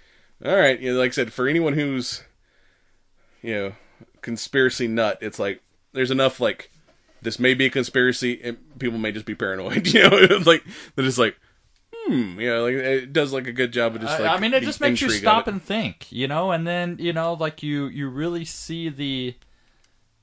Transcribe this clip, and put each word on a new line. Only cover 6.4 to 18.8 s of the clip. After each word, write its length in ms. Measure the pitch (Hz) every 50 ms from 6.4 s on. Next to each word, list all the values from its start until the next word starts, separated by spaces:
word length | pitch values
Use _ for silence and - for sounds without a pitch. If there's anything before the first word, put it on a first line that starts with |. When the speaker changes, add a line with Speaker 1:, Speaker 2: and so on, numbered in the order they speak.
| 123 107 - - - - _ _ _ _ _ _ _ _ _ -
Speaker 1:
this 160 | - 113 -
may 160 | - 123 127 131
be 140 | 127 135
a 20 | 127
conspiracy, 720 | - 135 120 - - 131 123 127 120 - 127 123 123 - 123
and 140 | 120 117 - - - - 120
people 180 | 135 120 113
may 140 | 113 110 107
just 160 | 104 110 -
be 80 | - 107
paranoid, 500 | - 110 98 95 95 92 101 - - 170
<laughs> 60 | 180 -
you 80 | 214
know? 80 | - - 196
It's 340 | 196 190 - 202 202 165
like, 180 | 165 165 147 - - - - - - -
they're 100 | 139 131
just 140 | 131 120 123
like, 200 | 117 107 - _ _ _ _ _ _ _ _ _ _ - -
hmm, 460 | 466 453 359 190 127 113 95 87 98
you 100 | 117 120
know, 140 | 117 117 117
like, 100 | 123 127
it 400 | 135 131 135 135 135 127 135 139
does, 180 | 160 147 135
like, 140 | 135 135 127
a 80 | 127 120
good 180 | 127 127 120
job 220 | 117 120 117 117 113
of 80 | 107
just, 180 | 113 - 156 160
Speaker 2:
I, 40 | -
Speaker 1:
like, 80 | 165
Speaker 2:
I 80 | 180 190
mean, 160 | 214 226 262
it 60 | 262
Speaker 1:
the 40 | 254
Speaker 2:
just 160 | 294 294 -
makes 180 | 294 262 240 220
you 60 | 277 220
Speaker 1:
intrigue 100 | 220 208
of 100 | 202 220
Speaker 2:
stop 180 | 214 226 -
Speaker 1:
it. 40 | 214
Speaker 2:
and 100 | 202 190
think, 500 | - - 202 226 196 113 - - - -
you 160 | - 120 131
know? 220 | 135 147 160 180 190
And 160 | 175 165 165
then, 320 | 170 175 175 175 175 175 -
you 140 | 165 170 165
know, 200 | 165 165 170 170
like, 280 | 156 160 156 160 -
you, 240 | 151 147 147 143 143
you 240 | 131 - 143 139 135
really 360 | 127 139 156 170 175 170 165
see 440 | - - - - - 165 165